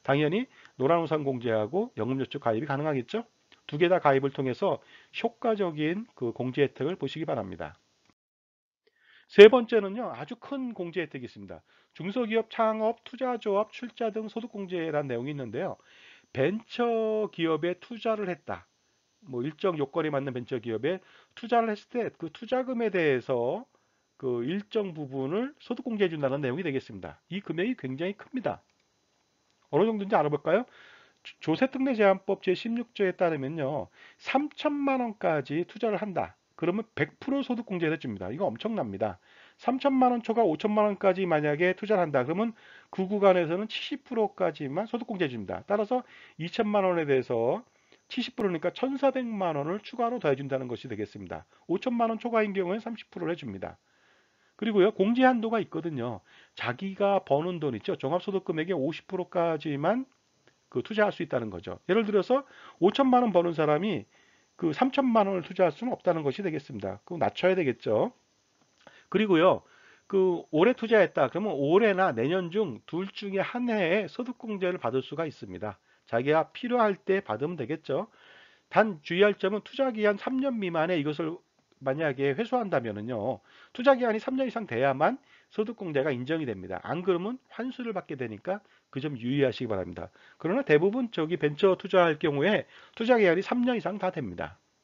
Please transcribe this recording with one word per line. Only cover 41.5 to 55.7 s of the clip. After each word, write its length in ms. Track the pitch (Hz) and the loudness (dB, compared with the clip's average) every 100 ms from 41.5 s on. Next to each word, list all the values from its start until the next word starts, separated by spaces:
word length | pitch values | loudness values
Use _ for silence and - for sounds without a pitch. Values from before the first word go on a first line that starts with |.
| 147 180 | 2 2
투자를 280 | 185 202 208 | 0 0 2
한다. 220 | 165 139 | 2 2
그러면 300 | 123 175 226 - - - _ | 0 0 -2 -6 -16 -20 _
그 180 | - 190 | -6 -2
구간에서는 600 | 208 196 180 160 180 214 | 4 6 6 2 -2 -4
칠십 360 | - - 277 | -8 -8 -10
프로까지만 840 | - 233 208 - 175 147 143 156 220 | -4 -2 -2 0 -2 -2 -6 -6 -4
소득공제 380 | 220 220 196 | -6 -6 -4
해줍니다. 380 | 151 117 95 90 - | -4 -4 -8 -8 -2
따라서 360 | 208 202 254 - - - - | -2 0 -2 -4 -16 -18 -10
이천만 460 | 170 - 214 208 | -6 -4 0 2
원에 220 | 185 170 | 2 2
대해서 580 | 147 131 120 117 117 196 - _ _ _ - | 2 2 2 0 0 -2 -6 _ _ _ -10
칠십 260 | - - | -6 -6
프로니까 360 | - 202 170 175 | -2 -2 0 -4
천사백만 840 | - 269 269 277 262 240 208 180 | -2 -4 0 0 0 -4 -2 -2
원을 240 | 147 147 208 | -2 -2 -6
추가로 400 | - 247 233 240 | -8 -4 -2 0
더해준다는 480 | 156 131 139 135 123 | 0 0 -2 -4 -4
것이 200 | 117 131 | -8 -8
되겠습니다. 580 | 107 101 107 92 82 - _ | -8 -8 -8 -10 -12 -14 _
오천만 440 | - 175 262 233 226 | -4 -4 -2 0 0
원 100 | 220 | -2
초과인 340 | 240 226 214 | 0 0 0
경우에는 260 | 196 180 214 | 0 -2 -4
삼십 300 | 233 226 - | -6 -12 -12
프로를 220 | 185 160 | -6 -4
해줍니다. 460 | 175 120 95 87 - _ _ _ _ _ _ _ | -4 -8 -10 -10 -14 _ _ _ _ _ _ _
그리고요, 360 | - 226 202 196 | -6 0 4 4
공제 320 | - 202 240 | 4 2 6
한도가 360 | 254 247 220 226 | 6 4 0 -2
있거든요. 580 | 175 | -2